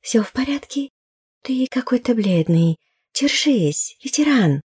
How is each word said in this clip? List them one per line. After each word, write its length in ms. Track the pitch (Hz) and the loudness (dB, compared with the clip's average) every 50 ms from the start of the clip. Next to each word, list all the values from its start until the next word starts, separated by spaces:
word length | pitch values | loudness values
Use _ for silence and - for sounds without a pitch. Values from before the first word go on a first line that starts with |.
«Всё 220 | _ - - 226 208 | _ 0 0 0 0
в 80 | - _ | 0 _
порядке? 580 | - 262 269 285 285 - _ - 285 277 269 _ _ _ _ _ _ _ _ _ _ _ | -6 -4 -2 -4 -6 -6 _ -8 -8 -8 -8 _ _ _ _ _ _ _ _ _ _ _
Ты 240 | - 262 254 262 254 | -6 -2 -2 -2 -2
какой-то 460 | - 262 254 - 254 247 247 - 240 | -2 -6 -4 -2 -2 -2 0 -2 -2
бледный. 640 | 226 208 196 180 170 160 160 170 165 165 165 160 - _ _ _ _ _ _ _ | 0 2 2 2 2 2 2 4 4 4 2 0 -2 _ _ _ _ _ _ _
Держись, 840 | - 277 285 - - - 302 277 226 175 147 147 - - - - _ - | -2 -2 0 0 0 0 2 2 2 2 0 -2 -4 -8 -8 -10 _ -12
ветеран». 560 | 269 - - 302 294 285 254 202 160 139 143 - | -8 -2 0 0 2 4 4 4 4 2 0 -4